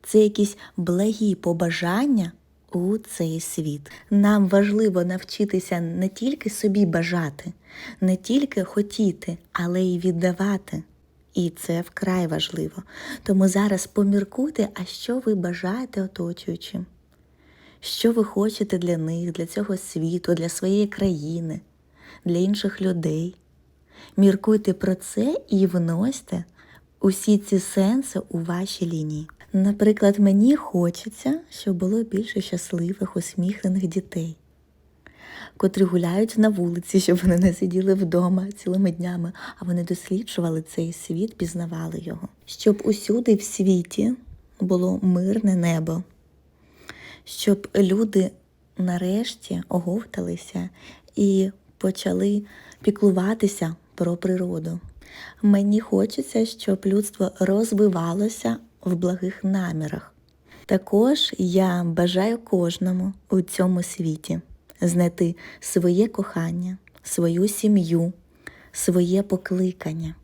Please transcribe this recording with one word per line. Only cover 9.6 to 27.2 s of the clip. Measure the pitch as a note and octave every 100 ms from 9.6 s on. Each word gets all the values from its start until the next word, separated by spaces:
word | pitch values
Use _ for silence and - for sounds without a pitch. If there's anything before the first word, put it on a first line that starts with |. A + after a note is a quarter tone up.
| F3 F3+
й | F#3 F3+
віддавати. | F3+ E3+ F3+ F3 G3 G3 - D#3+ D#3+ _ _ _ _
І | - F3
це | D#3+ - E3
вкрай | F3 - F#3+ F#3 E3+
важливо. | D#3 - F3 D#3 - - - - -
Тому | - F#3+ F#3+
зараз | F#3+ G#3 F#3+ -
поміркуйте, | - G3+ G3+ G3 - C#4 D#4 G#3
а | - F#3
що | - - B3
ви | B3 G#3
бажаєте | F3 F3 F3+ A3 B3+ -
оточуючим? | F#3+ - E3+ F3 - E3+ - F3+ F#3 _ _ _ _ _ _ _ - _
Що | - - A3+
ви | A#3
хочете | G#3+ - G#3 G#3 G#3 F#3
для | F3 E3+
них, | D#3+ E3 F3
для | E3 E3+
цього | - G#3 F#3+
світу, | - - D#3+ F3 -
для | E3+ E3
своєї | - F#3+ G3+ G#3
країни, | - F#3+ E3 D3 E3+ E3 D#3+ - _ _ _ - - -
для | F3
інших | F#3+ G3+ G3 -
людей? | F#3+ F3 D#3 D#3 E3+ - _ _ _ _ _ - - -
Міркуйте | G3 G3 - G#3+ G#3
про | F3+ F#3 F#3
це | - - A#3 E4 -
і | G3 F#3+
вносьте | F3 E3 E3 A3+ C4+ - F3+ F3 _ - - _ _
усі | G3 F#3+